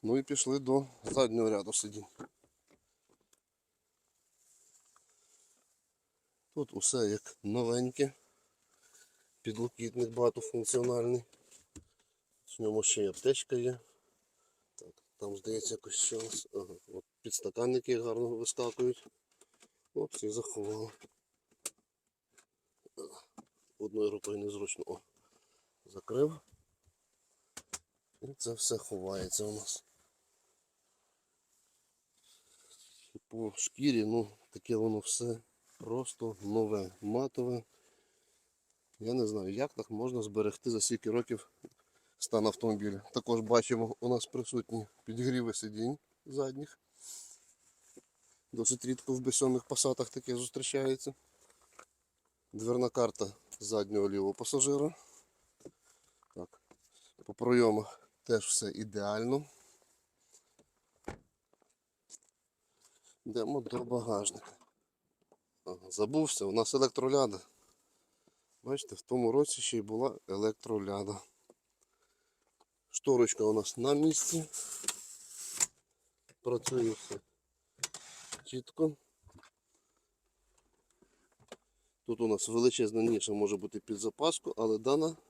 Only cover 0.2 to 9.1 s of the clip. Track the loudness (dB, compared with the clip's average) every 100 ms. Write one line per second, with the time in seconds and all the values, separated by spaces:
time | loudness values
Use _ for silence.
0.2 | 2 -2 0 0 4 2 2 -10 -2 4
1.2 | 4 6 4 2 0 -2 -2 -8 -16 -16
2.2 | -18 _ _ _ _ _ _ _ _ _
3.2 | _ _ _ _ _ _ _ _ _ _
4.2 | _ _ _ _ -20 -20 _ _ _ _
5.2 | _ _ _ _ _ _ _ _ _ _
6.2 | _ _ _ -6 -4 0 0 2 2 0
7.2 | -6 -10 -2 0 2 2 0 0 -2 -2
8.2 | _ _ _ _ _ _ _ -20 -20